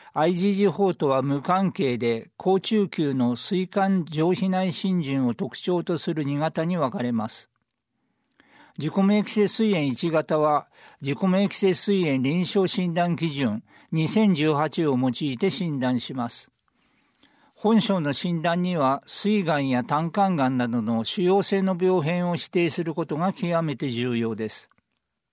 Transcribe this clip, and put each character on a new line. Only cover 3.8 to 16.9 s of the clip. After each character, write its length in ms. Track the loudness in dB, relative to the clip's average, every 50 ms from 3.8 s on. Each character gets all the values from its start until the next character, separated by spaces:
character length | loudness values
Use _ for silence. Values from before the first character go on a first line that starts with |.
| 2 2 2 0 0
上 260 | -2 -2 0 2 2
皮 160 | 2 0 0 0
内 240 | 0 0 0 -2
浸 300 | -2 -2 -2 0 0 0
潤 260 | 0 0 0 0 0 0
を 60 | 0
特 240 | -2 -6 -8 -8 -8
徴 260 | -4 -2 -2 0 0
と 140 | -2 -4 -2
す 160 | -2 -4 -2
る 100 | -2 -2
二 140 | -2 -2 -2
型 260 | -2 -2 -2 -2 -2
に 140 | -2 0 0
分 180 | -2 -2 -2
か 80 | -2 -4
れ 80 | -2
ま 160 | -2 -2 -2 -4
す。 220 | -8 -12 -18 _ _ _ _ _ _ _ _ _ _ _ _ _ _ _ _ _ _ _ _ _ _ -20 -20 -20 _ -8
自 140 | -6 -4
己 120 | 0 2 4
免 200 | 4 4 2 2
疫 60 | 0
性 180 | 0 2 2 2
膵 240 | 2 0 2 2
炎 160 | 2 2 0 0
一 240 | -2 -2 -2 0
型 260 | 0 0 0 2 2 2
は、 300 | 2 4 2 0 -2 _ _ -20 -20 -20 -18 -10
自 140 | -6 -6 -4
己 120 | 0 2 2
免 200 | 2 2 2 0
疫 60 | 0
性 200 | 0 2 2 2
膵 320 | 2 0 0 2 2 2
炎 160 | 2 0 0
臨 200 | 0 0 0 0
床 260 | 0 0 0 2 0 0
診 260 | 0 -2 -2 -2 0
断 220 | 0 0 0 0
基 140 | -2 -2 -4
準 340 | -2 0 -2 0 -2 -2 -8 _ -20 -20 -12 -4
二 160 | -2 0 0 2
千 280 | 2 4 4 4 4
十 180 | 4 2 2 2
八 320 | 2 0 -2 0 0 0
を 120 | 0 2 2
用 120 | 0 0
い 280 | -2 -2 -4 -4 -4 -2
て 120 | -2 -2
診 300 | -2 -2 -4 -4 -2 -2
断 200 | 0 0 0 -2
し 140 | -4 -6 -6
ま 160 | -6 -6 -6
す。 220 | -8 -12 -16 -18 _ _ _ _ _ _ _ _